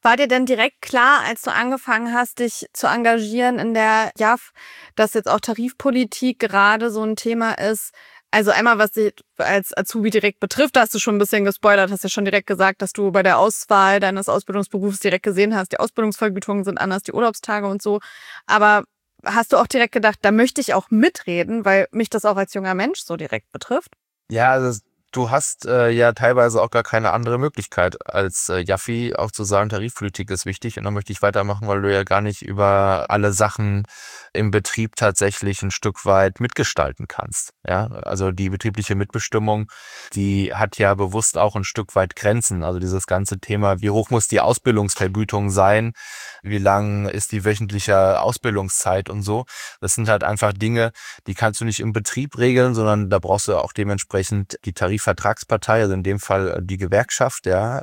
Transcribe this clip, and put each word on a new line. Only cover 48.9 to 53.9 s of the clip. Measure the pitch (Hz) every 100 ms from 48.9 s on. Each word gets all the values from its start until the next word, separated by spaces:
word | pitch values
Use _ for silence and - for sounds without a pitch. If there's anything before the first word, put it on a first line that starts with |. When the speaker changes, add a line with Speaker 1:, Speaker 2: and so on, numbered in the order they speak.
| 92 98
Speaker 2:
und | 104
so. | 101 107 127 - - -
Das | 101 -
sind | 110
halt | 104
einfach | 76 107 107
Dinge, | 101 107 117 113 - - - -
die |
kannst | 98 113 104
du | 113
nicht | 107
im | 113
Betrieb | 110 104 - 139 123
regeln, | 123 127 127 113
sondern | 107 104 101
da | 98
brauchst | 92 101 -
du | 92
auch | -
dementsprechend | - 101